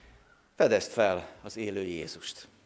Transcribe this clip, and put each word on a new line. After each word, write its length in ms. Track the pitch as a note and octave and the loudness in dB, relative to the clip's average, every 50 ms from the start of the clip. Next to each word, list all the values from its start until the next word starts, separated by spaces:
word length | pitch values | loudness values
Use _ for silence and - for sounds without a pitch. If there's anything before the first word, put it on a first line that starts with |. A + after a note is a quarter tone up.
| - - - - _ _ _ _ _ _ _ | -20 -20 -20 -20 _ _ _ _ _ _ _
Fedezd 360 | - E3 B2+ G#2+ G2 - - | 2 4 6 6 4 2 0
fel 380 | - A#2 A2 G2 F#2 F2 E2+ - - - - | 2 4 4 4 4 2 -2 -8 -16 -16 -16
az 140 | G#2 - A2 | -14 -10 -6
élő 240 | A2 G#2 G2 G2+ | -6 -4 -2 -2
Jézust 640 | F#2+ F2+ F2 E2 - E2 - E2+ - - - - - - _ _ _ | -4 -4 -4 -6 -6 -8 -10 -12 -12 -12 -14 -14 -18 -20 _ _ _